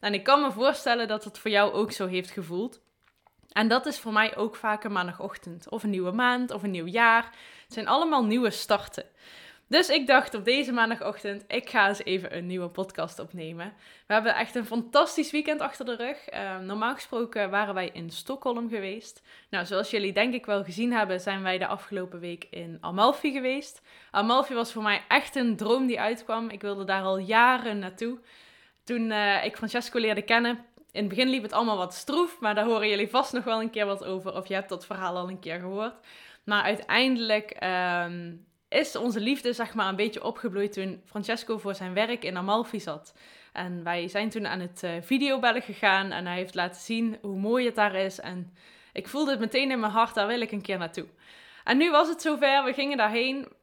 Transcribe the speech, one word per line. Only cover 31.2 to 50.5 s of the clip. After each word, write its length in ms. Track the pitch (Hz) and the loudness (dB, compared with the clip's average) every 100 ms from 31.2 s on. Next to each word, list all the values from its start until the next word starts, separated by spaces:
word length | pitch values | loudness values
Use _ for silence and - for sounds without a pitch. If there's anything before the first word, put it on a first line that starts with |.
| 254 | 2
liep 140 | 262 | 2
het 100 | 214 | 0
allemaal 240 | - 233 208 | 0 2 0
wat 180 | 180 | -2
stroef, 460 | - - 294 349 - | -6 -4 0 0 0
maar 140 | 220 | 0
daar 100 | 208 | 2
horen 240 | 220 226 214 | 2 2 2
jullie 220 | 202 208 | 2 2
vast 220 | 262 269 | 2 2
nog 120 | 247 | -2
wel 160 | 247 226 | -2 -2
een 100 | 226 | -2
keer 160 | 220 202 | -2 -2
wat 180 | 196 | -2
over. 300 | - 190 185 | -4 -6 -6
Of 120 | 185 185 | -8 -4
je 80 | |
hebt 140 | 190 196 | -4 -4
dat 180 | 180 - | -8 -8
verhaal 300 | 196 185 180 | -6 -4 -4
al 120 | 180 | -6
een 120 | 190 | -8
keer 180 | 170 170 | -8 -8
gehoord. 360 | 180 196 220 233 - - - - | -6 -6 -6 -8 -20 -20 -20 -18
Maar 180 | - 208 | -2 0
uiteindelijk, 880 | - 208 - 220 262 254 226 214 214 | 2 0 2 4 4 2 2 0 0
ehm, 840 | - 180 185 180 175 175 175 170 170 - _ _ | -6 -2 0 0 0 -2 -6 -10 -14 -20 _ _
is 280 | 294 311 - | 0 0 -2
onze 240 | 240 226 | -2 0
liefde, 320 | 220 277 247 | 0 0 0
zeg 220 | 233 226 | -2 -4
maar, 140 | 220 190 | -2 -2
een 80 | 190 | 0
beetje 280 | 214 214 | -2 -2
opgebloeid 480 | - 220 240 190 202 | -6 -4 -4 -2 -2
toen 300 | 208 190 185 | -2 -6 -8
Francesco 540 | _ 208 202 226 - 220 | _ -10 -4 -4 -4 -6
voor 160 | 196 | -4
zijn 200 | 196 185 | -6 -4
werk 300 | 180 220 240 | -2 0 -2
in 120 | - 180 | -4 -4
Amalfi 440 | 185 214 233 214 | 0 0 0 -6
zat. 340 | 175 151 - _ - - - | -6 -10 -12 _ -20 -20 -14
En 320 | - 180 180 | -10 -8 -6
wij 240 | 170 175 175 | -4 -2 -2
zijn 220 | 202 220 | -2 -2
toen 160 | 220 202 | -2 -4
aan 140 | 185 | -4
het, 220 | 175 180 | -6 -8
eh, 80 | 180 170 | -6 -6
videobellen 600 | 170 269 277 269 240 233 | 0 2 2 2 2 2
gegaan 480 | - 208 208 190 196 | -2 0 4 4 2
en 160 | 156 180 | -4 -4
hij 100 | 175 | -4
heeft 180 | 185 | -6
laten 260 | 180 175 180 | -2 -4 -4
zien 380 | - 226 233 214 | -6 -2 -2 -4
hoe 160 | 202 190 | -6 -4
mooi 300 | 202 240 247 | 0 2 2
het 80 | |
daar 200 | 233 208 | 2 2
is. 260 | 190 190 190 | 2 -2 -4
En 340 | - 180 180 - - - _ | -10 -10 -12 -16 -20 -20 _
ik 160 | - - | -10 -6
voelde 220 | 269 294 | 0 0
het 100 | 254 | 2
meteen 300 | 220 240 269 | 2 2 2
in 100 | 262 | 2
mijn 120 | 214 | 2
hart, 220 | 214 226 | 4 2
daar 120 | 220 202 | 2 0
wil 140 | 240 | 0
ik 120 | 226 | -2